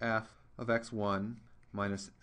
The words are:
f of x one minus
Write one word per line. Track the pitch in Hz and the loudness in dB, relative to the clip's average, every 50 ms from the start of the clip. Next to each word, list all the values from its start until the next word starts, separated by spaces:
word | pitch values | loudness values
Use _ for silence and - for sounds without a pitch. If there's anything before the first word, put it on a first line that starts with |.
f | 117 117 113 110 113 - - - - - - - | -2 0 0 0 -2 -4 -14 -20 -20 -18 -12 -6
of | 120 117 | 0 2
x | 117 117 113 - | 2 2 2 -2
one | 117 107 101 101 98 95 101 110 120 - - - - - - - | -4 0 2 2 2 2 0 -2 -6 -8 -14 -20 -20 -20 -18 -8
minus | - 101 101 101 98 98 - - - - | -4 -2 0 0 0 -2 -4 -8 -12 -6